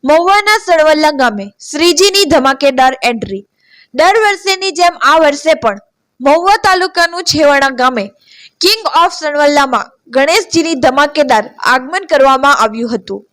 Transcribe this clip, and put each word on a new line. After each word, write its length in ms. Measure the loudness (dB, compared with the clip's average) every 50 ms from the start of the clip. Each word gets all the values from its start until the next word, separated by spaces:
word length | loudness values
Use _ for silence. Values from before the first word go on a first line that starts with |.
| 0
મહુવાના 520 | 2 2 2 2 2 2 2 2 2 0 -2 0
સણવલ્લા 480 | 0 2 2 4 2 2 2 2 0 0 0
ગામે 260 | -2 -2 -2 -4 -12 -12 _ _ -20
શ્રીજીની 580 | -12 -6 -2 0 0 2 2 0 0 2 0 0 2
ધમાકેદાર 640 | 2 2 2 0 -2 0 0 -2 2 2 0 0 0 -2 -4 -4
એન્ટ્રી. 320 | -4 -4 -8 -10 -10 -12 -12 _ _ _ _ _ _ _ _ _ _
દર 240 | 0 2 2 4 2 2
વર્ષેની 480 | 0 -2 -2 -4 -6 -4 -4 -4 -8 -2 0
જેમ 180 | 0 0 0 0 0 2
આ 100 | 2 4 2
વર્ષે 320 | 2 0 0 0 -2 -2 0 0
પણ 180 | -4 -4 -4 _ _ _ _ _ _ _ _
મહુવા 360 | 0 2 2 2 2 2 0 2 2
તાલુકાનું 640 | 0 0 0 0 -2 -2 -2 -2 -2 -2 -6 -6 -4 -2
છેવાડા 440 | 2 2 2 2 2 0 -2 -2 0
ગામે 240 | -2 -2 0 -2 -8 -8 _ _ _ _ -20 -20 -20 -20 _ _ -2
King 240 | -2 -2 -2 -4 -4 0 0
of 120 | 0 0 -2 -4
સણવલ્લામાં 760 | -8 -6 -2 0 0 2 2 2 0 0 -2 -4 -6 -6 _ _ _ _ -2 -2
ગણેશજીની 640 | 0 2 0 -2 -2 0 -2 -2 -2 -2 -4 0 0 0
ધમાકેદાર 560 | 2 2 0 0 2 -2 0 2 2 -2 -2 -4 -10 -6 -2 -2 0
આગમન 360 | -2 -2 -4 -6 -8 -4 -2 0
કરવામાં 440 | 2 4 4 2 4 4 2 2 2 0
આવ્યું 300 | -2 -2 -4 -6 -6 -6
હતું. 260 | -8 -8 -10 -14 -14 -14 _